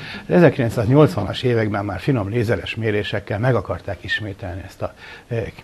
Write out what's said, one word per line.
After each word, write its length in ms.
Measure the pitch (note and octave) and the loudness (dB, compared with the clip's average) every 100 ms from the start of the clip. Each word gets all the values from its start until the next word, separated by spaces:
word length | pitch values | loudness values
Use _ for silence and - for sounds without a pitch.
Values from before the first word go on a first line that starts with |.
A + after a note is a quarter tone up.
| - - - | -14 -12 0
ezerkilencszáznyolcvanas 1160 | F3 D#3 - A#2 B2 G#2+ C#3 D3+ - F#2+ A2 | 6 6 6 -2 0 4 6 6 4 -4 -2
években 420 | B2+ A#2 G#2+ G2+ | 0 2 0 -2
már 160 | G2+ F2+ | -4 -4
finom 280 | - B2+ G2 | 0 0 0
lézeres 460 | A#2+ G#2+ G2+ - | 0 0 0 -2
mérésekkel 640 | - A2 G#2 G2+ G#2 - G2+ | -4 0 0 -2 -6 -4 -2
meg 160 | B2+ | 2
akarták 500 | A2+ F#2 F#2 - F2+ | 2 0 -6 -6 -8
ismételni 580 | - - G#2 F#2+ F2+ F#2+ F#2+ | -4 -4 -4 -10 -10 -10 -12
ezt 160 | - | -8
a, 120 | G#2 - - - - | -10 -10 -20 -18 -6
eh, 160 | A#2 E2 - | -6 -6 -10